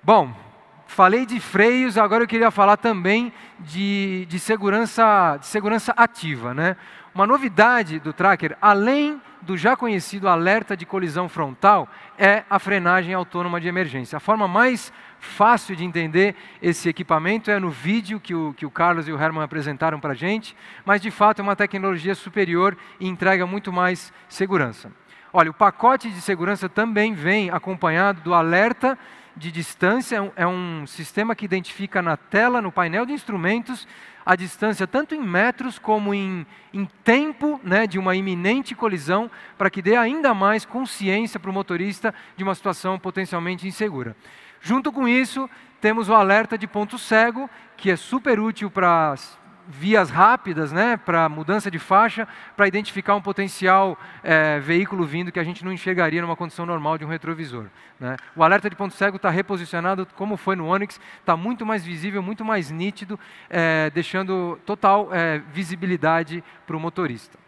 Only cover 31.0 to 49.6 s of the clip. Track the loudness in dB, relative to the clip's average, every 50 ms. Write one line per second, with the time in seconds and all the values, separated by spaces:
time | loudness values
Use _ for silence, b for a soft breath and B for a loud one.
31 | -14 -8 -4 -2 -2 -2 -2 -4 -4 -4 -2 -4 -4 -6 -10 -10 -10 -4 -2 -2
32 | 0 0 -2 -2 _ _ 2 4 4 4 2 2 -2 -2 0 0 -2 0 0 -2
33 | -2 -2 -6 -8 -8 -6 -6 -2 0 0 0 0 -2 -6 -12 -14 -14 B B B
34 | B B B B B 2 2 2 2 -10 -8 -4 -2 -2 0 -2 -4 -2 -2 -4
35 | -4 -4 -6 -8 -6 -2 0 0 2 0 0 -4 -8 -10 -10 -10 -2 -2 -2 0
36 | 0 -2 -4 -4 -4 -6 -6 -8 -10 B B B B B B -8 -8 -8 _ _
37 | _ 2 2 2 2 -2 -6 -4 -4 -4 -4 -4 -2 0 0 2 2 0 -2 -4
38 | -2 -2 -2 -2 -2 -4 -4 -2 0 0 0 0 -2 -6 -8 -4 -4 -2 -2 -4
39 | -2 -2 -2 -2 -2 -4 B B B B B B -2 -2 -2 0 2 2 4 4
40 | 4 2 0 2 2 2 2 4 2 2 2 2 -2 -6 -8 -6 -6 -6 -6 -4
41 | -2 -2 0 0 -2 -4 -6 -8 -8 -6 -4 -4 -4 -4 -4 -2 -2 -4 -4 -2
42 | -4 -4 -4 B B B B B -4 -4 -4 -2 -2 -4 -4 -2 -4 -4 -4 -4
43 | -6 -8 -6 -6 -6 -4 -4 -4 -4 -4 -6 -6 -8 -10 -6 -4 -4 -4 -4 -6
44 | -8 -8 -10 _ B B B B B B B B -4 -2 -2 0 0 -2 -4 0
45 | 0 2 2 2 2 0 -4 -8 -8 -8 B B B B B B 0 0 0 2
46 | 0 4 6 6 6 6 4 4 2 0 -4 -8 -8 -6 -4 -6 -6 -6 -8 -14
47 | -4 2 4 4 4 4 0 -4 -10 -10 B B B B B -6 -2 -2 -2 -2
48 | -2 -4 -6 -2 0 0 0 2 0 -2 -4 -4 -8 -6 -2 0 2 4 4 4
49 | 2 0 -2 -6 -10 -18 -20 -20 _ -20 -20 _